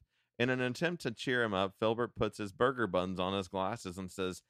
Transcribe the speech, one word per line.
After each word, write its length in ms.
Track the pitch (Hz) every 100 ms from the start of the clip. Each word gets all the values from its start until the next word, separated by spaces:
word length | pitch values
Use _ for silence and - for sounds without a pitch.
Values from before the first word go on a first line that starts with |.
| _ _ _ -
In 100 | 123
an 100 | 127
attempt 420 | 127 123 170 175
to 80 | 131
cheer 300 | 110 - 123
him 100 | 117
up, 200 | 95 98 -
Filbert 380 | 110 113 117 -
puts 220 | 107 -
his 140 | 104
burger 340 | - 127 127 107
buns 320 | 90 92 90
on 140 | 92 98
his 100 | 90
glasses 500 | 95 95 117 95 90
and 120 | 90
says, 320 | - 92 87 _